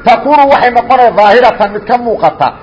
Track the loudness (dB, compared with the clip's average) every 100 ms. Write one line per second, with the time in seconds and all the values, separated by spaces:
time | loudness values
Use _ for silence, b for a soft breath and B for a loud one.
0 | 0 0 0 2 2 2 0 -2 0 0
1 | 2 2 2 4 2 0 -6 -6 -6 -4
2 | -4 -4 -4 -2 -6 -6